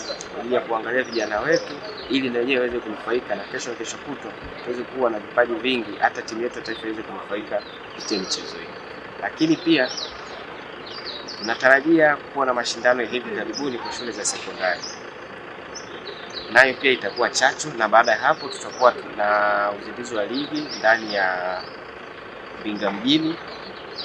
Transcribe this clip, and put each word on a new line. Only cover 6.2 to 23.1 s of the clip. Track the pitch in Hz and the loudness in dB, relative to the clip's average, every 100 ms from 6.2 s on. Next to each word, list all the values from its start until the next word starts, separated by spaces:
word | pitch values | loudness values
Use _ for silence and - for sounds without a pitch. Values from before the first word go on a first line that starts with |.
timu | 113 110 | -6 -4
yetu | 120 120 | -4 -4
ya | |
taifa | 110 113 110 | -6 -6 -6
iweze | 110 | -6
kunufaika | 107 - - 104 101 104 - - - | -6 -8 -4 -4 -2 -4 -4 -12 -12
kupitia | - - 104 | -8 -2 -2
michezo | 92 - - 85 | 0 -2 -4 -8
hii. | 82 - - - - - | -10 -10 -12 -12 -12 -6
Lakini | 101 - 160 151 | -4 4 4 6
pia | 165 151 127 - - - - - - - - - - - - - - - | 6 6 6 0 -8 -10 -12 -12 -12 -12 -12 -12 -12 -10 -10 -10 -10 -6
tunatarajia | 110 117 135 135 147 165 151 143 | -4 4 6 6 8 8 8 4
kuwa | - 139 131 | -2 0 2
na | |
mashindano | 120 117 117 123 127 | 2 0 2 4 4
ya | 110 | 2
hivi | 123 120 107 | -2 -2 -4
karibuni | 104 131 143 117 | -4 -4 -4 -4
kwa | - | -6
shule | - 120 | -6 -6
za | 104 | -4
sekondari, | 95 - - 92 92 85 - - - - - - - - - - - - - - - - - | -2 -4 -6 -2 0 0 -4 -10 -12 -12 -12 -12 -12 -12 -12 -12 -12 -12 -12 -12 -10 -10 0
nayo | 113 131 | 6 6
pia | 123 135 | 6 4
itakuwa | 120 98 - 113 | 4 2 0 0
chachu, | - 131 - 151 120 | 4 2 2 -4 0
na | 107 | 6
baada | 110 120 | 8 8
ya | 110 | 6
hapo | 131 156 143 | 4 2 -2
tutakuwa | - 110 - 123 104 95 107 | -8 -8 4 4 4 -2 0
na | 104 104 104 104 104 101 | 4 4 4 4 2 -2
uzinduzi | 101 107 120 | -6 -8 -4
wa | 113 | -2
ligi | 101 127 147 151 151 - | 0 0 -2 -4 -4 2
ndani | 107 113 110 | 6 6 4
ya | 101 95 92 90 90 - - - - - - - - - - | 0 2 2 0 -2 -6 -12 -12 -14 -14 -14 -14 -14 -12 -8
Mbinga | 107 104 101 | -6 -2 0
mjini. | 104 123 | 0 4